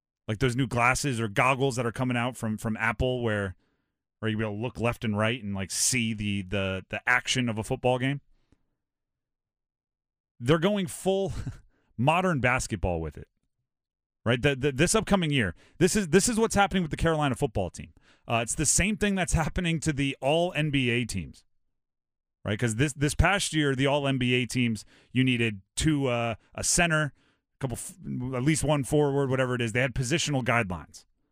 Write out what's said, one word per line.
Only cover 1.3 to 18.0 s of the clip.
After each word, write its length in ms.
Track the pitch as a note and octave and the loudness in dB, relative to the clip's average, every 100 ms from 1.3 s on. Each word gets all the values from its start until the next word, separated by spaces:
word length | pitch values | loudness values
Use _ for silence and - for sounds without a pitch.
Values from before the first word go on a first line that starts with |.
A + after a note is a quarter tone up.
| G2+ B2+ C3 C#3 A#2+ | 2 2 2 0 0
that 100 | A#2+ | -4
are 40 | |
coming 260 | - B2+ A#2+ | -2 -2 -2
out 200 | A#2+ B2 | -2 -4
from, 200 | A2+ G#2+ | -6 -4
from 180 | A#2 A2 | -4 -2
Apple 460 | A2 A2+ B2+ B2+ | -2 0 0 0
where, 320 | A#2 G#2 G2 - _ _ _ _ _ - | 0 0 -2 -6 _ _ _ _ _ -6
where 100 | A2 | -4
you'll 100 | G#2+ | -2
be 60 | A2 | -4
able 100 | G#2 | -4
to 60 | |
look 180 | A#2+ - | -8 -2
left 240 | A#2 A#2+ | -4 -2
and 140 | A#2 G#2 | -2 2
right 260 | A2 B2+ | 2 0
and, 100 | G#2 | -4
like, 160 | G2 F#2+ | -6 -4
see 440 | - - B2+ A2+ | -2 0 0 0
the, 300 | G#2+ G#2 G2+ | -2 -2 -4
the, 420 | F#2 G2+ F#2+ F#2+ - | -4 -2 -2 -4 -6
the 140 | G#2 A#2+ | -6 0
action 440 | B2 - C3 A#2+ | 0 0 -2 0
of 80 | A2 | -2
a 60 | |
football 360 | G#2+ C3 B2 B2+ | -4 -2 0 0
game. 220 | C3+ C#3+ _ _ _ _ _ _ _ _ _ _ _ _ _ _ _ _ _ _ _ _ _ - | -2 -4 _ _ _ _ _ _ _ _ _ _ _ _ _ _ _ _ _ _ _ _ _ -6
They're 200 | A#2 E3 | 2 2
going 280 | F#3 G#3 E3+ | 4 0 -4
full 460 | - F#3 G3 F#3+ - - - - | -4 0 0 -2 -6 -10 -12 -20
<laughs> 320 | _ _ - | _ _ -2
modern 420 | C3 F3 F#3 D3 | 2 2 2 2
basketball 640 | B2 B2+ - G2+ F#2+ E2 | 2 0 -2 -4 -2 -2
with 160 | D#2 - | -6 -10
it, 100 | - _ _ _ _ _ _ _ _ _ | -20 _ _ _ _ _ _ _ _ _
right? 180 | A2+ B2 | 0 2
The, 140 | C#3+ C3+ | 2 2
the, 160 | C#3+ | 0
this 240 | C3 E3+ A3 | 2 2 2
upcoming 340 | - G3 D#3+ | 2 0 2
year, 240 | C#3+ F#2+ - _ - | 0 0 -4 _ 2
this 200 | F3 G#3+ | 2 2
is, 100 | F3 | 4
this 220 | F3+ A#3 | 4 4
is 100 | A3 | 2
what's 160 | A3+ G3 | 2 4
happening 280 | G3 F#3+ | 2 2
with 80 | D#3+ | -2
the 40 | - | 0
Carolina 400 | E3 D#3 C#3+ A#2 | 0 2 0 0
football 340 | C#3+ G#2+ F2 | -2 -2 -4
team. 220 | - D#2 - | -6 -18 -18